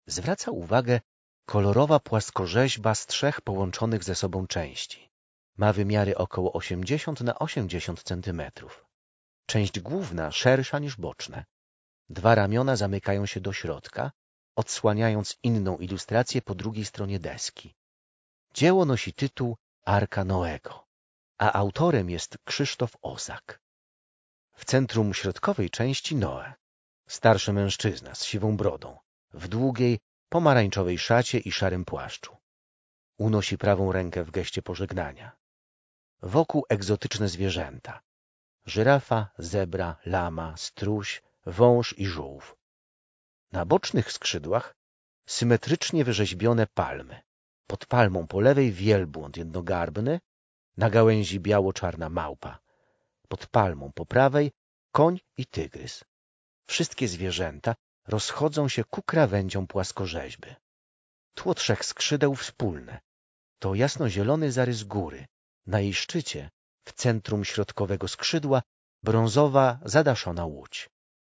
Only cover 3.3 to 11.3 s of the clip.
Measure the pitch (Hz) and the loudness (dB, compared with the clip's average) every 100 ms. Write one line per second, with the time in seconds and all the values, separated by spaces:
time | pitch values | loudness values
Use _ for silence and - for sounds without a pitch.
3.3 | 147 - 95 95 - 113 110 92 90 98 | 0 -4 -2 -2 0 0 0 -2 -2 -2
4.3 | 92 92 90 78 - - - _ _ _ | -2 -4 -4 -4 -8 -10 -12 _ _ _
5.3 | _ _ - 104 98 101 104 101 - 90 | _ _ 2 4 4 2 2 2 0 -2
6.3 | - 90 85 - 90 90 151 - 147 120 | 0 -2 -2 -4 -4 -2 -2 -2 -4 -4
7.3 | - 156 - 98 87 - 82 - 90 95 | -2 -4 -4 -4 -4 -6 -8 -6 -6 -4
8.3 | 85 69 - - - _ _ _ _ _ | -6 -8 -12 -20 -20 _ _ _ _ _
9.3 | _ - 113 101 104 90 175 170 85 80 | _ -4 0 0 -2 -6 -6 -4 -4 -4
10.3 | - 127 135 131 143 143 113 - - - | 2 4 4 2 -4 -6 -8 -10 -10 -12